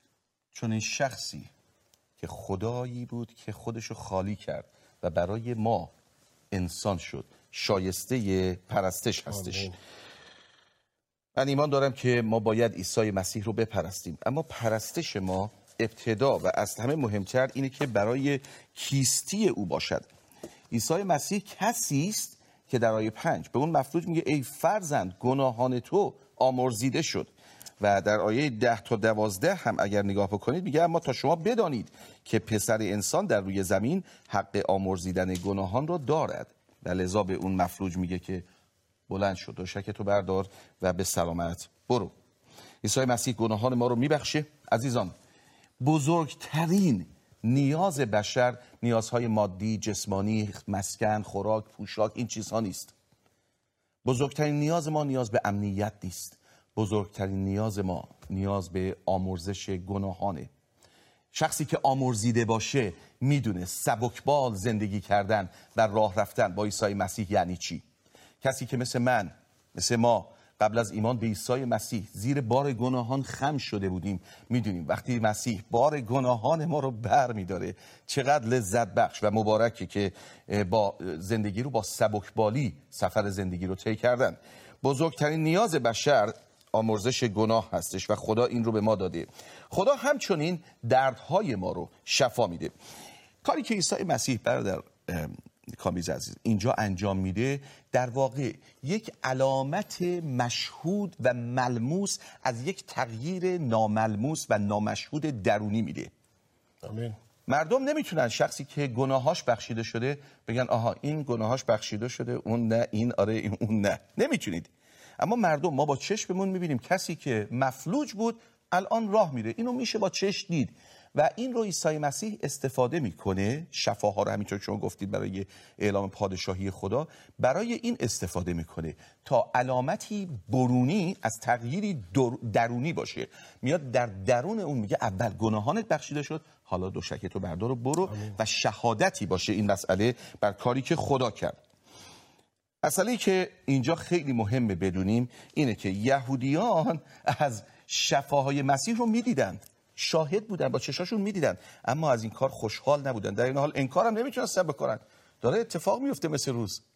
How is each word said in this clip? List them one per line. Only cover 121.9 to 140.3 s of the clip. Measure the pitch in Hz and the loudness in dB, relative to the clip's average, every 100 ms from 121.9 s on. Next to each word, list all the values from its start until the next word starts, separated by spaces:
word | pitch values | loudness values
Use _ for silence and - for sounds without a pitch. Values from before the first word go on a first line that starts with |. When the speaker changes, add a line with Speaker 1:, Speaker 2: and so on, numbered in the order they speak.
| 156 | 0
Speaker 1:
مسیح | 147 - 220 208 | -2 -2 -6 -4
استفاده | 147 - 139 - 123 170 | -6 -4 -4 2 2 2
می‌کنه، | 120 - 98 95 101 143 175 | -2 -2 -2 2 2 0 -4
شفاها | - - 104 104 101 | -2 -2 2 0 2
رو | 104 | 0
همینطور | 107 101 101 | -2 -4 -6
که | - | -4
شما | 101 | -4
گفتید | 98 - 98 | -4 -4 -4
برای | 101 101 95 98 - - - | -4 -4 -6 -8 -12 -20 -2
اعلام | 104 98 98 | 0 2 -2
پادشاهی | - 101 92 - 92 98 | -2 -4 -2 -4 -4 -4
خدا، | 92 101 117 160 - - - | -4 -2 -2 -4 -12 -20 0
برای | 123 156 233 | 2 2 0
این | 233 233 233 | -2 -2 -2
استفاده | 120 - 90 90 87 | -2 -2 -4 -4 -2
می‌کنه | 85 80 - 80 76 - _ - | -4 -4 -8 -8 -10 -18 _ 0
تا | 127 - 127 | 0 2 0
علامتی | 127 127 131 208 - 208 185 123 - | 0 0 0 -4 -6 -8 -8 -10 -2
برونی | 127 123 123 127 208 170 196 | 2 4 4 4 2 0 -2
از | 117 - | -4 -4
تغییری | 123 123 117 170 208 160 90 | -2 -2 -2 -4 -4 -4 -2
در-، | 104 127 131 120 | 2 2 0 0
درونی | 120 117 120 147 | 2 2 0 -2
باشه. | - - - - - - - | -4 -6 -8 -10 -12 -20 -6
میاد | 123 170 135 | -2 0 0
در | 123 120 | -2 -2
درون | 95 98 120 156 226 | -4 2 2 2 -4
اون | 170 135 | -2 -2
میگه: | 104 127 | -2 0
«اول | 120 95 117 | -2 0 -2
گناهانت | 90 110 107 107 202 220 | 0 0 2 0 -2 0
بخشیده | 151 - 147 | -2 -2 -8
شد، | 143 156 - _ | -6 -8 -10 _
حالا | _ 92 92 | _ -4 -4
دوشک | 90 87 - 92 | -6 -8 -8 -6
تو | 101 | -6
بردار | 92 85 113 | -6 -4 -4
و | 127 | -2
برو.» | 123 151 185 | -2 0 -2
Speaker 2:
آمین. | 104 107 101 | -4 -8 -2
Speaker 1:
و | 113 | -2
شهادتی | - 123 107 117 107 185 - 95 | 0 0 0 0 2 2 0 -2
باشه | 92 - | -2 0
این | 101 104 | 0 2
مسئله | 98 - 92 113 120 - | 0 2 2 2 0 -8